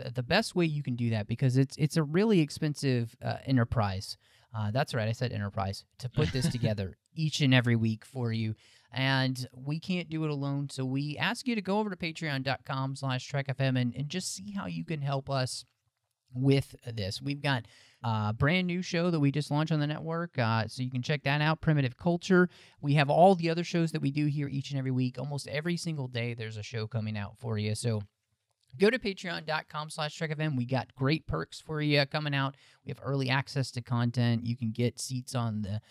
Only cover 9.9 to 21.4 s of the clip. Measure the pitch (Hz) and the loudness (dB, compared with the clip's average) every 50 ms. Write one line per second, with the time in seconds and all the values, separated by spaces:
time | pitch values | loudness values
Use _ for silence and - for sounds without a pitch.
9.9 | 185 180 170 156 156 160 160 151 147 139 139 139 139 143 143 139 - - 131 127 | -4 -4 -4 -4 -4 -2 -2 -2 -2 -2 -2 -2 -2 -2 -4 -4 -4 -4 -4 -2
10.9 | 131 135 143 147 143 - 156 185 226 - - 247 233 214 180 185 196 214 214 208 | -2 -2 -2 -4 -4 -2 -2 -2 -2 -2 -2 -2 -2 -2 0 0 0 0 0 -2
11.9 | 185 - 180 165 160 - 165 156 143 135 131 139 127 - _ - 139 135 135 135 | -6 -6 -6 -8 -6 -4 -4 -2 -2 -2 -2 -2 -4 -4 _ -6 -4 -2 -2 -4
12.9 | 135 - 135 135 127 127 - - - 139 135 - 131 - 135 135 127 127 123 120 | -4 -4 -4 -2 -2 -4 -4 -4 -4 -4 -2 -4 -2 0 0 2 2 2 0 0
13.9 | 117 - 151 147 175 185 185 - - - 190 208 202 196 190 180 170 165 170 165 | -2 -4 -6 -4 -4 -6 -6 -6 -10 -10 -10 -8 -8 -6 -6 -6 -6 -6 -6 -6
14.9 | 165 147 139 143 143 135 135 - 139 131 131 127 - - - _ _ _ _ _ | -6 -4 -2 -2 -2 -2 -2 -2 -2 -2 -2 -2 -6 -10 -14 _ _ _ _ _
15.9 | _ _ _ _ _ _ _ _ 127 123 131 139 135 139 - - - - - 123 | _ _ _ _ _ _ _ _ -4 2 4 6 6 6 2 -2 -14 -14 -12 -8
16.9 | 113 113 98 95 - - 135 139 143 143 143 143 160 - 117 - - - - _ | -6 -4 -4 -4 -4 -4 -6 -6 -6 -2 0 0 0 0 -2 -8 -20 -20 -20 _
17.9 | _ _ - 117 110 110 107 107 110 113 143 143 175 185 180 180 170 185 180 - | _ _ -4 -2 0 0 0 0 0 2 2 4 4 2 2 0 -2 -2 -2 -2
18.9 | - 165 170 180 170 156 143 139 135 147 143 - 147 147 156 165 165 151 147 147 | 0 0 2 2 4 4 4 4 2 0 -2 0 0 0 2 2 2 0 0 0
19.9 | 151 - 147 160 165 165 170 175 _ 135 117 110 113 113 110 - - 131 127 127 | -2 -4 -6 -6 -4 -4 -6 -4 _ 0 2 2 2 0 0 -2 -4 -6 -6 -4
20.9 | 135 123 123 - 151 143 - 139 139 151 | -4 -4 -2 -2 -2 0 0 0 0 2